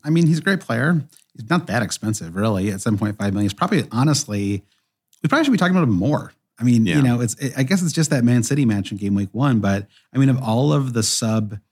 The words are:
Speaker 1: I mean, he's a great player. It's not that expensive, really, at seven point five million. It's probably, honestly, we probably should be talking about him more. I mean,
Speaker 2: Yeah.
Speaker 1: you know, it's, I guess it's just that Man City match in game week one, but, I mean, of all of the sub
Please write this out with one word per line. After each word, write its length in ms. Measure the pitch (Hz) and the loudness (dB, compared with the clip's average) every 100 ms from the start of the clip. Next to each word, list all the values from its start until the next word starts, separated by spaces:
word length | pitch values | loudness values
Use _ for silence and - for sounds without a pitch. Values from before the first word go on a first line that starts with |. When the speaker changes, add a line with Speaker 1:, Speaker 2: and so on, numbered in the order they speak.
Speaker 1:
I 60 | 151 | 2
mean, 160 | 165 165 | 2 4
he's 140 | 160 | 2
a 20 | |
great 200 | - - | 0 -4
player. 420 | - 117 143 175 131 _ _ - | -2 -2 0 0 -2 _ _ -18
It's 120 | 110 | -4
not 180 | 175 170 | -4 -2
that 160 | 110 | -4
expensive, 520 | 98 - 107 104 82 87 | -2 -4 -6 -6 -8 -4
really, 360 | 110 98 101 | -2 0 -2
at 100 | 98 | -4
seven 160 | 117 101 | -4 -2
point 200 | 107 104 | -4 -4
five 160 | 101 | -4
million. 120 | 98 101 | -2 -2
It's 80 | |
probably, 320 | - 185 175 107 | -2 -2 0 -2
honestly, 720 | 120 156 143 - 101 101 98 _ _ _ _ _ _ | 0 2 0 -2 -4 -2 -4 _ _ _ _ _ _
we 60 | 156 | 0
probably 160 | 294 285 | 2 2
should 60 | |
be 60 | 214 | 2
talking 180 | 180 185 | 2 2
about 120 | 151 | 2
him 80 | 95 | 2
more. 380 | 92 139 - _ _ _ | 0 -2 -6 _ _ _
I 40 | |
mean, 220 | 120 120 107 | 2 4 4
Speaker 2:
Yeah. 100 | 147 | 4
Speaker 1:
you 40 | |
know, 180 | 131 120 | 2 2
it's, 140 | 120 - 135 - | -2 -4 -6 -2
I 80 | |
guess 180 | 131 190 | 0 0
it's 100 | 175 | 0
just 160 | 165 156 | -2 0
that 140 | 143 | 2
Man 180 | 120 123 | 4 2
City 220 | 113 143 127 | 2 0 2
match 260 | 101 95 | 0 -4
in 60 | 101 | -6
game 160 | 101 | -2
week 160 | 101 98 | -2 -2
one, 280 | 110 139 117 | -2 0 2
but, 280 | 101 98 101 _ _ | 0 -2 -4 _ _
I 40 | 131 | 0
mean, 120 | 135 | 2
of 120 | 127 | 2
all 320 | 117 113 143 | 0 0 2
of 200 | 147 131 | 0 0
the 100 | 113 | -2
sub 560 | 104 - 113 110 107 104 _ | -2 -2 0 -2 -2 -8 _